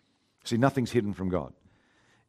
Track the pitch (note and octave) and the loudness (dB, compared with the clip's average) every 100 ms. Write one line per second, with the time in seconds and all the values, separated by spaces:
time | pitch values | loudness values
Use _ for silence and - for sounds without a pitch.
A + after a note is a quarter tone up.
0 | _ _ _ _ - A#2 C3+ C3+ A2+ A#2+ | _ _ _ _ -4 2 2 2 0 0
1 | G#2 F#2 F#2+ F2 B1+ - _ _ _ _ | -2 -4 -2 -2 -4 -14 _ _ _ _
2 | _ _ | _ _